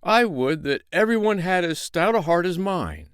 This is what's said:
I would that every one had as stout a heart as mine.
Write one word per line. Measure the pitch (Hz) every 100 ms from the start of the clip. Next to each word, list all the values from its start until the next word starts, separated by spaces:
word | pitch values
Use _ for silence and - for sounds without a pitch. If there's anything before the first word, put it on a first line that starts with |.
I | - 220
would | 233 147 131 160
that | 143 139 _
every | 170 220 226
one | 214 208
had | 175 185
as | 175 156
stout | - - 175
a | 226
heart | 160 170
as | 175 170
mine. | 190 185 98 76 -